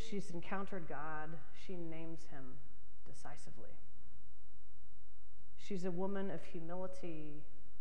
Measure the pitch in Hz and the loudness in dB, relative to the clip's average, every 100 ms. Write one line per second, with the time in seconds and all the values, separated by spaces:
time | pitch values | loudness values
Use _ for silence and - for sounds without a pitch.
0 | - 202 185 175 - 196 196 190 160 139 | 0 0 0 0 0 0 0 0 -2 -2
1 | 156 156 156 165 - - - 180 165 160 | -2 -2 -2 0 0 0 0 0 0 0
2 | 165 165 - 143 131 139 - - - - | 0 0 0 0 0 0 0 0 0 0
3 | - 120 131 143 - 123 110 - - - | 0 0 0 0 0 0 0 0 0 0
4 | - - - - - - - - - - | 0 0 0 0 0 0 0 0 0 0
5 | - - - - - - - 196 185 175 | 0 0 0 0 0 0 0 0 0 2
6 | 190 196 196 160 - 175 165 180 185 - | 0 0 0 0 0 0 0 0 0 0
7 | 175 156 151 147 - - - - | 0 0 0 0 0 0 0 0